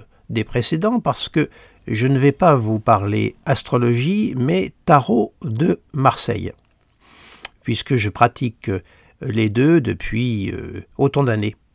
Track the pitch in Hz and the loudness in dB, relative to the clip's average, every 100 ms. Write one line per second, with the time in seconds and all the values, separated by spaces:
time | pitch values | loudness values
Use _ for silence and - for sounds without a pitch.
0 | - _ - 113 110 131 - 160 208 240 | -16 _ -8 -6 -4 -2 -2 -2 0 -2
1 | - 127 - 165 151 - - _ - 107 | -2 -4 -2 -2 -2 -6 -20 _ -6 -2
2 | 127 135 139 139 180 139 110 110 113 107 | 2 4 2 4 4 4 2 0 2 2
3 | 101 107 107 - - 131 - 123 120 120 | 2 -2 -2 -4 -2 -2 0 0 2 0
4 | 139 202 214 127 127 180 185 - - 147 | 0 0 -2 -2 0 0 -2 -4 4 4
5 | 131 226 - - 147 113 170 175 _ 143 | 4 0 -2 -6 -6 -2 0 -2 _ 0
6 | 135 - - 101 90 - _ _ _ _ | 2 2 0 -2 -8 -12 _ _ _ _
7 | _ - - - - _ - 117 - 131 | _ -20 -20 -20 -20 _ -6 -4 -2 -2
8 | 101 - 120 - 123 - - 95 - _ | -2 0 0 0 -8 -6 -6 -6 -8 _
9 | _ _ - 110 110 101 143 170 117 - | _ _ -6 -2 0 2 4 2 2 -4
10 | - 113 123 110 95 - - - - - | -6 -4 -2 -2 -4 -8 -10 -12 -12 -2
11 | 139 143 135 107 104 - _ | 0 2 0 0 -2 -6 _